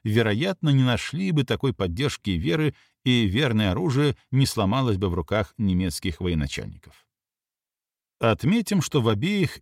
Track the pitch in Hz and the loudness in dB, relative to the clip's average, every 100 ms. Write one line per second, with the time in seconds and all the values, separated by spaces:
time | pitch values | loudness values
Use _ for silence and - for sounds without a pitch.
0 | 113 110 110 104 185 185 151 135 127 113 | 0 2 2 0 -2 -2 2 2 2 0
1 | - 160 190 151 135 110 135 - 92 85 | -4 -4 -2 0 0 0 -2 -2 -4 -2
2 | 139 - 101 85 78 160 151 - _ _ | -4 -4 -4 -2 0 0 -2 -4 _ _
3 | 131 123 104 104 143 107 101 98 175 131 | 0 2 2 0 0 2 0 0 0 0
4 | 147 - - 131 131 - 98 127 127 95 | 0 -2 -2 0 2 0 0 0 0 0
5 | 98 87 82 104 - - 101 90 92 - | 0 -2 -2 -2 -4 -2 0 0 0 -4
6 | 95 82 90 80 69 - 52 - - - | -6 -4 -2 -2 -2 -6 -12 -14 -20 -20
7 | _ _ _ _ _ _ _ _ _ _ | _ _ _ _ _ _ _ _ _ _
8 | _ - 117 107 139 233 202 196 - 147 | _ -2 0 2 2 0 2 0 0 0
9 | 113 101 165 208 165 - | 2 2 0 0 -2 -2